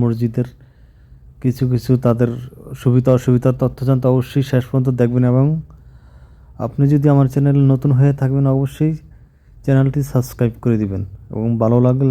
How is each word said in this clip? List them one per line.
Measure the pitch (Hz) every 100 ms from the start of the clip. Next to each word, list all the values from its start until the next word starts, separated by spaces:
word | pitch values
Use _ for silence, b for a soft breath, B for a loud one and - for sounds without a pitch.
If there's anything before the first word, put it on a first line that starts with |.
মসজিদের | 120 113 120 120 123 - b b b b b b b -
কিছু | 127 120 127
কিছু | 123 - 127
তাদের | 123 117 120 123 123 - - 131
সুবিধা | 131 127 127
অসুবিধার | 127 - 123 131 127
তথ্য | 127 123 127
জানতে | 135 127
অবশ্যই | 127 127 143 135
শেষ | 127
পর্যন্ত | 123 131 127 123
দেখবেন। | 120 123 127
এবং | 127 139 160 - b b b b b b b b - 117
আপনি | 113 139
যদি | 147 147
আমার | 139 135
চ্যানেলে | 131 143 143 139
নতুন | 131 147
হয়ে | 127 143 139
থাকবেন, | 135 139 139 135
অবশ্যই | 135 - 156 160 - b b b b b
চ্যানেলটি | - 135 135 139 139
সাবস্ক্রাইব | 131 123 - 120 113
করে | 123 113
দিবেন | 104 95 95 - -
এবং | 107 113 117
ভালো | 110 120
লাগলে | 123 131 135